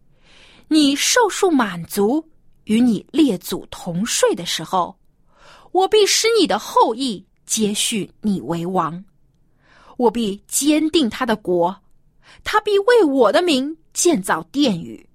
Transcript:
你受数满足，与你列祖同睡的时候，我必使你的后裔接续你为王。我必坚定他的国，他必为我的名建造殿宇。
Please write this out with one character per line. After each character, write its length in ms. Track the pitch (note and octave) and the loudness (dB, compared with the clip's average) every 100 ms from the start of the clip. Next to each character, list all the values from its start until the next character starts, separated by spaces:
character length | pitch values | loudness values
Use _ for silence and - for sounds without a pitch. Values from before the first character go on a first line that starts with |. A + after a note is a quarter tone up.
| _ _ _ - - - _ | _ _ _ -20 -20 -20 _
你 260 | D#4 C#4+ | 2 2
受 340 | C#4 - B4+ A4 | 0 0 2 2
数 220 | - F#4+ | 2 0
满 320 | C#4+ G#3+ F3 D#3+ | 2 0 -6 -8
足， 380 | - G3+ D4 - _ _ _ - | -2 0 0 -4 _ _ _ -2
与 140 | A3 | 2
你 240 | B3 G3+ - | 2 0 -2
列 260 | C4+ C#4+ F3+ | 2 2 0
祖 300 | - E3+ - | -6 -10 -10
同 400 | - - E3+ A#3 | -14 -8 -6 -4
睡 260 | - B4 | 0 0
的 140 | G#3 E3+ | 0 -6
时 160 | - | -8
候， 340 | D#3+ F#3 F3 - _ _ _ _ - - - | -4 -2 -4 -8 _ _ _ _ -20 -20 -4
我 160 | F4+ F#4+ | 0 2
必 180 | G#4+ G4 | 4 4
使 220 | - A4 A#4 | 2 2 2
你 80 | D4 | 2
的 100 | F3+ | 0
后 380 | - - F4+ | 0 2 2
裔 320 | A3+ C4+ F3+ - _ - | 0 -4 -6 -12 _ -8
接 280 | A3+ G#3 | -2 -2
续 340 | G#3 - A3 E3 _ | -2 -4 -4 -6 _
你 200 | G#3+ F3+ | -4 -4
为 220 | A#2 E3+ | -4 -6
王。 400 | E3+ F#3 D#3+ E3+ G3+ _ _ _ _ _ _ _ - - | -2 -2 -2 -6 -16 _ _ _ _ _ _ _ -20 -2
我 120 | A#3+ | 0
必 320 | A#3+ G#3+ G3+ _ | 0 -6 -6 _
坚 420 | - C#4 D4+ D#4 | -2 0 2 2
定 200 | E4+ A#3 | 0 -2
他 160 | - B3+ | -2 -4
的 80 | |
国， 480 | A3 - F3+ E3+ F#3+ _ _ _ _ _ - | -4 -2 0 0 -4 _ _ _ _ _ -16
他 160 | - G#4+ | -4 -2
必 180 | G#4+ G4+ | 0 0
为 240 | G4+ A#4+ | 4 4
我 300 | D#4+ C4+ G#3+ | 4 4 4
的 100 | C4+ | 4
名 340 | F4+ C4 C#4 E4 _ | 2 0 -2 -10 _
建 300 | - F4 C4 | -2 0 0
造 180 | F#3 E3 D#3 | 0 -4 -4
殿 280 | C#4 C#4+ F3 | -2 0 -2
宇。 240 | A#2+ A2 - | -8 -18 -20